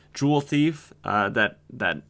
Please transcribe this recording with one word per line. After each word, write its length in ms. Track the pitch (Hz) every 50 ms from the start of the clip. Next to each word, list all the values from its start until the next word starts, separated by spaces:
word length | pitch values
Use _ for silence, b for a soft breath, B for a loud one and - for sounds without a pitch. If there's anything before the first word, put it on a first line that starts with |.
| b b b
jewel 280 | - 139 143 151 147
thief, 520 | 143 - 151 147 147 160 160 147 - - - _ -
uh, 240 | 95 101 104 101 101
that, 280 | 107 117 107 101 - - _ -
that 320 | - - 101 87 82 71 -